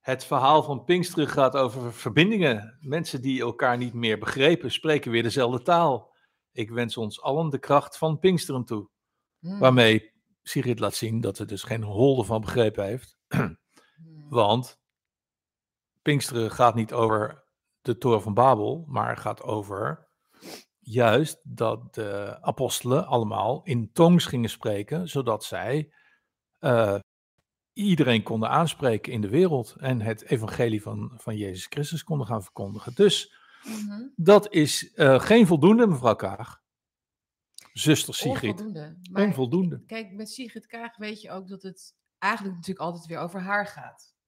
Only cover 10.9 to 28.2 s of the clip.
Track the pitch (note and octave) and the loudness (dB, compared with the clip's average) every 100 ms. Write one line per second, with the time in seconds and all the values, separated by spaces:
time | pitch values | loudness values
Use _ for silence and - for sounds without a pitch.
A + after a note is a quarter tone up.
10.9 | - A2+ A2 A2+ F#2+ G2+ G2 - A2+ G#2 | -2 -4 -4 -4 -6 -10 -10 -8 -8 -6
11.9 | G#2 C3+ C3+ G#2 A2 G#2+ B2 A2 G#2+ G2 | 2 4 4 0 -2 -2 0 0 0 -6
12.9 | B2 - _ _ - G2+ D#2+ _ _ _ | -6 -12 _ _ -4 -4 -8 _ _ _
13.9 | _ D#3+ D#3 D3 B2+ G#2 A#2 B2+ _ _ | _ -20 -20 -4 2 2 2 -2 _ _
14.9 | _ _ _ _ _ _ _ _ _ _ | _ _ _ _ _ _ _ _ _ _
15.9 | _ - D3 - A#2+ A2 - A#2+ A2+ G#2+ | _ -2 0 0 -4 -4 4 4 4 -4
16.9 | B2 A2+ A2 A2 - _ _ _ _ - | 0 0 0 -2 -8 _ _ _ _ -6
17.9 | A2+ C3 A2 G#2+ G#2 C3 A#2+ G#2 D3 D#3+ | -2 2 0 0 4 4 4 0 -6 -6
18.9 | A#2 A#2 A#2 - A2+ - A2 G2+ G2 A#2+ | -4 -4 -4 -8 -10 -6 -6 -6 -6 -6
19.9 | D#3+ _ _ _ _ - - _ _ - | -8 _ _ _ _ -20 -20 _ _ -8
20.9 | A2+ A#2 A2+ D#3 - - A#2 A2+ A2+ B2 | 0 4 4 0 -6 -16 -6 -4 -4 -10
21.9 | - G#2 G2+ G2+ G#2+ - - B2+ - B2 | -12 -8 -8 -10 -8 -6 -4 -4 -4 0
22.9 | C3+ F#3+ C3 G#2+ G2+ G2+ D3 - A#2+ A2 | -2 0 -2 -2 -4 -4 -4 -4 -6 -4
23.9 | - E3 F3 - B2+ A2+ - A#2 G2+ G#2 | 4 6 6 2 -4 -4 -4 -6 -6 -6
24.9 | D#3 F3 C#3 A#2+ G#2 - F#2 G2 C#3+ D3+ | -8 -6 -4 -2 -4 -6 -8 -4 -4 -6
25.9 | _ _ _ _ _ _ _ D3+ A#2 G#2+ | _ _ _ _ _ _ _ 0 2 2
26.9 | G2 - _ _ _ _ _ _ - G#3 | 0 -6 _ _ _ _ _ _ -4 0
27.9 | E3 C3+ A2+ | 4 4 2